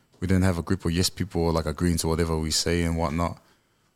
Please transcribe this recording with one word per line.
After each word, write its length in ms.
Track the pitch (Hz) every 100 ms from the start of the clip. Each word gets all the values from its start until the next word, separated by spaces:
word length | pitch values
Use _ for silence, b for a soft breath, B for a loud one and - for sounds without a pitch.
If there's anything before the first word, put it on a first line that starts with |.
| b -
We 60 | 90
didn't 160 | 92
have 160 | 92 85
a 40 |
group 220 | 80 90
of 60 | 87
yes 180 | 85 92
people, 440 | - 90 85 85
like, 140 | 82 80
agreeing 320 | 76 87 85
to 100 | 82
whatever 280 | 80 82 80
we 140 | 78
say 320 | - 85 85
and 140 | 85 82
whatnot. 440 | 82 80 85 - b b b b b